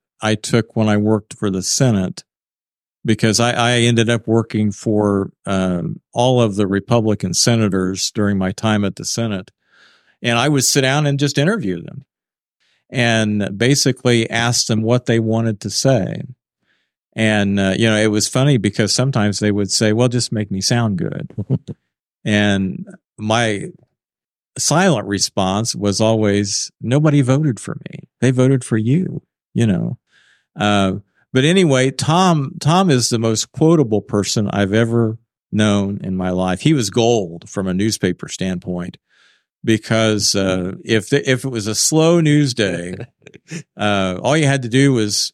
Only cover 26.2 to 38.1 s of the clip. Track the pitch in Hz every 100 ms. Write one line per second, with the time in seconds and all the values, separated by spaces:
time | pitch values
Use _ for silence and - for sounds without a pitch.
26.2 | 107 101 101 - - _ 113 139 156 143
27.2 | 127 135 156 107 - - - - - -
28.2 | 127 127 131 135 - 110 110 160 185 -
29.2 | _ _ _ - 113 90 57 - _ _
30.2 | _ _ _ - 104 101 95 98 _ _
31.2 | _ 131 147 190 170 131 131 - - 170
32.2 | 185 156 135 - 147 180 190 127 - 117
33.2 | 113 110 - - 160 165 120 104 - 104
34.2 | 95 113 101 98 98 110 117 117 113 110
35.2 | _ _ - 104 107 101 98 98 95 92
36.2 | 92 90 92 92 151 151 98 123 117 117
37.2 | 87 85 - 101 95 90 107 - 92